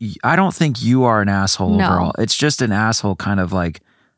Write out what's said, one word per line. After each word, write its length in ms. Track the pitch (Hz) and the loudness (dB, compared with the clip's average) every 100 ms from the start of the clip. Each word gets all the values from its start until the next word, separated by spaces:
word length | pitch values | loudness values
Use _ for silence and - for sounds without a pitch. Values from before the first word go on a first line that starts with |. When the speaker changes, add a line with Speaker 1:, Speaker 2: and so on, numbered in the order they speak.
| 110 - | -8 -4
Speaker 1:
I 120 | 120 170 | 0 2
don't 180 | 190 - | 0 0
think 260 | 160 120 | -2 0
you 220 | 117 131 | 2 4
are 180 | 123 107 | 4 4
an 60 | 101 | 2
asshole 420 | 98 98 - 92 101 | 0 0 0 0 2
Speaker 2:
No. 100 | - | 2
Speaker 1:
overall. 280 | 90 85 - | 0 -2 -2
It's 180 | 110 - | -4 0
just 240 | 147 - | -2 0
an 100 | 120 | -2
asshole 440 | 101 110 110 101 92 | 0 0 0 -2 -4
kind 220 | 101 98 | -2 -2
of, 120 | 90 | 0
like, 300 | 92 85 - _ _ _ | -2 -2 -6 _ _ _